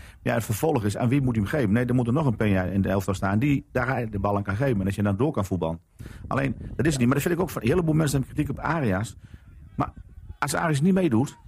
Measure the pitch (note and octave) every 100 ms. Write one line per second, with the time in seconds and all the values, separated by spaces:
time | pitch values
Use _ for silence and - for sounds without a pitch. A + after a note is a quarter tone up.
0 | - - B2 A#2+ - G#2+ D#3+ C#3+ G#2 G2+
1 | A#2+ C#3+ B2+ A2+ G2 D#3 A2 A2+ B2 B2+
2 | A#2 C3+ D3 G#2 G#2+ F#2+ F#2 G2 F#2+ G2
3 | F#2+ F#2+ G2 G#2+ C#3+ C#3 - C3 B2 C3+
4 | A2+ G#2 G2+ G2+ G2+ G2+ C#3 G#2+ F#2+ F#2
5 | G2+ G2 D3 B2 A2 F#2 E2+ E2+ _ -
6 | - - - C3 C#3 - - - C3+ C#3
7 | A#2+ C#3 F3 E3+ F3+ - A#2 F3 D#3+ D#3
8 | D#3 C#3 - C3 D3 - A#2+ E3 B2 F#2
9 | A2+ - - - - - - - - -
10 | - - - - C#3+ E3+ E3+ C#3+ F3 F#3+
11 | F3 A2+ C#3+ -